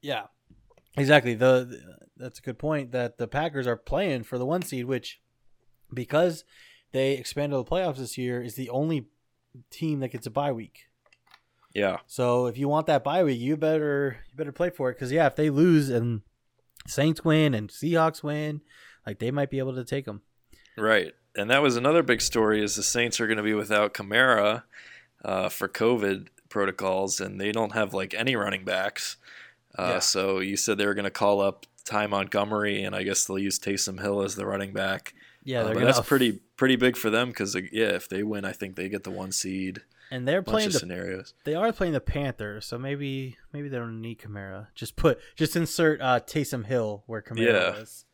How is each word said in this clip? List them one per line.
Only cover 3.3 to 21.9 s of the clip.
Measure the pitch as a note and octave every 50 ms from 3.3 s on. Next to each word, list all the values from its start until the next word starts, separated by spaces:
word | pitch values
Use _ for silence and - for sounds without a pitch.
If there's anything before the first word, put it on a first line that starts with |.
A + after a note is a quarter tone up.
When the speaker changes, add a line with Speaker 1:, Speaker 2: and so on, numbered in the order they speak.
| - C#3+ D#3 E3+ D3+ C#3 B2+ B2
Speaker 1:
are | A#2
playing | A2+ _ - C#3 D3+ G3+ F#3+ C#3+ B2+ A2+
for | - - B2
the | B2
one | C3 D#3+ F#3
seed, | F3+ - - B2+ A#2+
which, | B2+ C3+ B2 B2 - - _ _ _ _ _ _ - _ _ _ _ _ _ _ _ A#2+
because | A#2+ B2 - - D3+ E3+ F3+ D#3+ D#3+ - _ _ - - - - _ _ _
they | - C3 C3+ C3+ C#3
expanded | C3 A#2 - - D3 C#3+ D3 C#3+ C3+
the | A#2+
playoffs | - D#3 F3+ F#3+ E3+ C#3+ C3
this | C3 A2+ - -
year, | B2+ B2 B2 B2
is | A#2+ B2 A2+
the | - C3 A#2
only | A#2+ C3 D3 D#3+ E3 D3 A#2 _ _ _ _ _ _ _ _ _ _ B2 - _
team | - - E3+ D#3+ D3+ C#3+
that | C3 B2
gets | - A#2+ - B2+
a |
bye | A2 C#3+ C#3+ D3
week. | C3+ A#2 A2 - _ - _ _ _ _ _ _ _ _ _ _ - _ _ _ _ _ _ _ _
Speaker 2:
Yeah. | G2+ G2+ F#2+ F#2 - -
Speaker 1:
So | _ - - B2+ B2 A#2+ B2 B2+
if | B2 A2+ B2+
you | C#3+ C#3
want | D3 D#3 D#3+ D#3
that | D#3 C#3 B2
bye | C#3 D3+ F3+ F#3
week, | D3+ C3 A#2+
you | A#2 B2+ D#3 D3+
better, | D3+ D#3 D#3+ D#3 D3+ D3 C#3+ C#3 C#3+ C#3 B2 - - -
you | _ C3
better | D#3 C#3+ C3+
play | - E3+ F3+
for | F3 - C#3 B2+
it. | B2 -
'Cause, | C3+ B2
yeah, | C#3 D#3+ D#3+ C#3
if | -
they | - D3+ D#3
lose | C#3+ C#3 D#3+ F3+ E3+ D#3 C#3+ C3+
and | B2 A#2 A#2 A#2+ A#2 G#2+ - _ _ _ _ _ _ _ _ _ _ - - -
Saints | - - C#3 D#3+ D#3+ - -
win | E3 D3+ D#3 D#3 D3+ C3
and | G#2+ G#2+ G2+
Seahawks | - - - D#3+ E3+ E3 D#3+ D#3+ D#3+ - -
win, | D3+ D3 D3+ D3+ D3+ D3 D3+ _ _ - - - - - _ _
like, | - G#2 -
they | G#2+ A#2+
might | C3+ C#3+ C#3+ C3+
be | - C3+
able | C3 C3+ C3
to | B2+ B2
take | - C#3 C#3 C3 -
'em. | G#2 G#2 _ _ _ _ _ _ - _ _ _ _ -
Speaker 2:
Right. | G#2+ A2 A2 G2+ F2 D#2 - _ _ _ _
And | - G2+ G#2+
that | B2 C#3
was | D3 C#3 B2
another | A#2+ A#2+ C#3